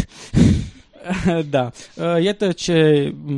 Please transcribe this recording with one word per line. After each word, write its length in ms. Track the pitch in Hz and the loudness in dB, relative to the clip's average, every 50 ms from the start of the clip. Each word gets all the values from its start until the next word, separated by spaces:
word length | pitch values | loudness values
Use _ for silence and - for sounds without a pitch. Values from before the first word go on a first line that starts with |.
| - - - - - - | -6 -6 -6 -20 -14 -2
<laughs> 1200 | - - - - - - - - - - - _ _ - - 175 185 185 170 185 170 165 156 147 | 2 4 4 4 4 0 -2 -8 -14 -20 -20 _ _ -18 -8 -8 -6 -2 0 0 0 0 -2 -2
Da. 220 | 143 135 123 120 - - - - - | -2 -2 -2 -2 -6 -14 -20 -20 -12
Uh, 280 | - 165 170 170 170 170 | -8 -4 -2 0 0 0
iată 280 | 202 208 - 208 190 | 0 -2 -2 -2 -2
ce, 600 | 175 - - - 170 160 156 156 151 147 143 147 147 143 151 147 143 | -2 -4 -4 -2 2 2 4 4 4 2 0 -2 -6 -10 -10 -8 -8